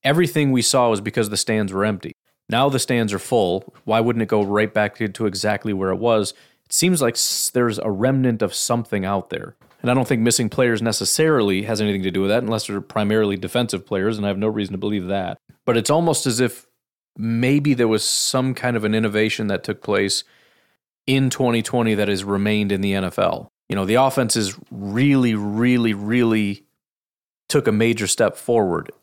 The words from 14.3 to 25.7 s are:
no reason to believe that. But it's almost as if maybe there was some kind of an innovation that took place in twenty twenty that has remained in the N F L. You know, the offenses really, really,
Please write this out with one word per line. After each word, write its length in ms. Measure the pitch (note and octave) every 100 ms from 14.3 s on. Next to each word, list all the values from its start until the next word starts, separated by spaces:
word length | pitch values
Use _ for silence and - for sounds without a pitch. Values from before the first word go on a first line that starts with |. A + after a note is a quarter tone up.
| F#2+
no 100 | G#2+
reason 240 | G#2+ G2
to 60 | G2
believe 280 | G#2 G#2 F2+
that. 320 | G2 F#2 - _ _
But 120 | - A#2
it's 140 | A2
almost 360 | D3+ E3+ D3 C3+
as 140 | A2+
if 260 | B2 - _ _ _ _ _ -
maybe 580 | A2+ A#2 B2+ D3 D3
there 140 | B2 A#2
was 160 | G#2+
some 500 | - - - C3 C3
kind 220 | B2 B2 A#2
of 80 |
an 100 | G#2+
innovation 520 | A2 G#2+ G#2 A2 - G#2+
that 160 | G2
took 180 | - G2+
place 420 | - G2+ G2 - - _ _ _ _ _ _ _ -
in 220 | C3+ C3+
twenty 340 | - B2+ A#2
twenty 320 | A2 B2 A2+
that 140 | G#2 G2+
has 160 | G2
remained 480 | G2 G2+ G#2 G#2+ G#2
in 80 | G2
the 140 | G2+
N 100 | G2
F 140 | F#2 -
L. 300 | F#2 - - _ _
You 80 | G2
know, 80 |
the 120 | F#2+ A#2
offenses 640 | C3+ C3+ A#2 A#2 G2 - -
really, 640 | F#2 G2 G#2+ C#3+ C3+ A#2+
really, 580 | G#2+ G#2 G#2+ A#2+